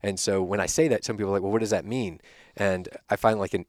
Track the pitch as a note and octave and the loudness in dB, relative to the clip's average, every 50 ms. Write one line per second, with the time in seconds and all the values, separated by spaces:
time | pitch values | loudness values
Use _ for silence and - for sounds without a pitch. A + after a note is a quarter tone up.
0 | - G2+ G2 F#2 - - G2+ G2 F#2 F2+ G2 G#2 F#2 F2 - - D#3+ D#3 B2 - | -2 -4 -4 -2 0 2 2 2 2 2 0 0 0 0 2 2 4 4 4 0
1 | - - A#2 G#2 G#2 G2 G2 G2 F#2 G2 G#2 A2+ A2+ G#2 G#2+ F#2 E2 F#2+ A#2 C3 | 0 -4 -4 -2 0 0 0 0 0 2 0 0 2 2 0 -2 0 -2 -4 -4
2 | A#2+ F#2+ D#2+ - - - - - - - _ - G2+ G2 F#2+ F#2 F2+ - - - | -4 -4 -6 -10 -16 -20 -20 -20 -20 -20 _ -2 0 0 0 0 -4 -8 -14 -16
3 | _ _ G#2+ G#2 - A2+ A2 G#2+ G2 F#2 - G2 E2+ | _ _ -4 2 2 2 2 2 -2 -2 -2 -4 -4